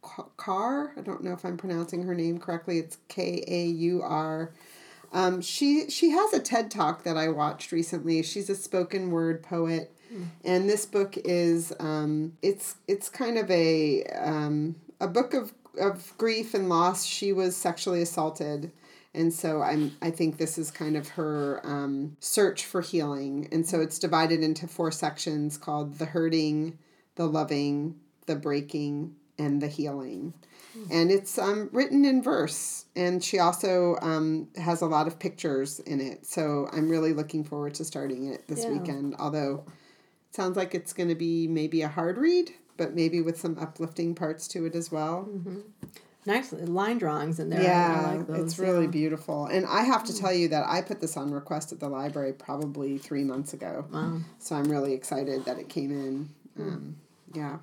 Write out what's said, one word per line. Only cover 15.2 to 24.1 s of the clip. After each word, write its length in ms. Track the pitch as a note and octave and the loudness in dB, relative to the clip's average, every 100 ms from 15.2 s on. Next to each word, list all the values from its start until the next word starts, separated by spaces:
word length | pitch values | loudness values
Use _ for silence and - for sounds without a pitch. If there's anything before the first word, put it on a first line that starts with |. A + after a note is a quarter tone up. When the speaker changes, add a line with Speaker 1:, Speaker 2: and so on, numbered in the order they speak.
| B3 | 2
Speaker 1:
of, 180 | C#4 G#3+ - - - | -2 -4 -14 -14 0
of 340 | G3 F#3+ - - | 0 0 -12 -2
grief 380 | A3+ A3 A3+ | 0 0 0
and 140 | G#3 F#3 | 0 2
loss. 360 | E3+ F3 F#3 | 4 4 2
She 280 | - - G3+ | -2 -2 0
was 240 | F#3+ F#3 F#3 | 2 2 0
sexually 460 | F3+ E3+ - F3 | -2 -2 0 0
assaulted. 680 | E3+ E3+ D#3 D#3 D3 D3 E3 - - - _ | 0 0 -2 -2 -4 -4 -8 -14 -20 -20 _
And 200 | - E3 | 0 2
so 280 | E3 E3 D#3 | 2 -2 0
I'm, 340 | D3 D3+ D3 C#3+ | 2 2 0 -2
I 120 | E3 | -4
think 240 | E3 D#3+ D#3 | 0 -2 0
this 180 | D#3+ E3+ | -4 -2
is 120 | D#3 | -6
kind 260 | - D#3 D3+ | -6 -2 -2
of 120 | D3 | -4
her, 520 | - D#3 D3 C#3+ C#3 | -4 -2 0 -2 -2
um, 520 | - C#3+ C#3 C#3 D3 D3 | -4 -4 -2 -4 -6 -8
search 440 | - - G3 - | -2 4 4 2
for 160 | - F#3 | -4 -4
healing. 680 | E3+ F3 D3 C#3 C#3 C#3 D3 | 0 -2 0 -4 -4 -4 0
And 160 | D#3+ E3 | 0 2
so 140 | F3 | 2
it's 180 | D#3+ - | 0 0
divided 460 | F3 | 2